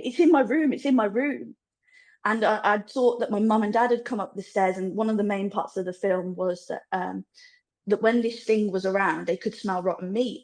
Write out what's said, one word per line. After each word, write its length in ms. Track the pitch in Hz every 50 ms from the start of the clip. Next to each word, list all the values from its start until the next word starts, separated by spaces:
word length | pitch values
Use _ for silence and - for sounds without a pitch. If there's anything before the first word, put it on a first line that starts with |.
| -
It's 160 | 262 240 -
in 120 | 339 320
my 100 | 349 277
room, 320 | 262 202 240 311 320 285 -
it's 120 | - -
in 100 | 285 262
my 100 | 254 220
room. 500 | 208 196 226 269 294 262 247 - 226 - _ _ _ _ _ _ _ _ - _ _ _ _ _
And 180 | 208 214 226 214
I, 160 | 185 214 214 -
I 140 | 196 208 214
thought 400 | 208 - - 269 247 240 240 240
that 100 | 233 -
my 80 | 214 208
mum 240 | 214 220 214 220 220
and 100 | 208 214
dad 180 | 226 233 254
had 140 | 240 233 240
come 140 | - 262 214
up 160 | 190 - -
the 80 | 190 196
stairs, 340 | - - 208 190 185 190
and 180 | 190 185 190 170
one 140 | 196 220 220
of 80 | 220
the 60 | 214 202
main 260 | 202 202 196 196 202
parts 280 | 196 208 165 - -
of 80 | 196 185
the 80 | 180 180
film 420 | - - 196 185 185 175 185 180
was 320 | 175 185 180 180 180 - -
that, 140 | - - - _
um, 340 | - 190 180 185 185 190 190 _ _ - - - _ _ _ _ _ _ _
that 140 | - 208 190
when 200 | - 220 233 240
this 220 | 226 226 233 - -
thing 260 | - 220 220 214 208
was 140 | 180 190 185
around, 420 | 190 190 196 196 185 156 160 180
they 100 | 175 170
could 180 | 185 - 220 -
smell 280 | - - 202 190 185 180
rotten 300 | 185 170 - 185 180 196
meat 300 | 220 254 247 - -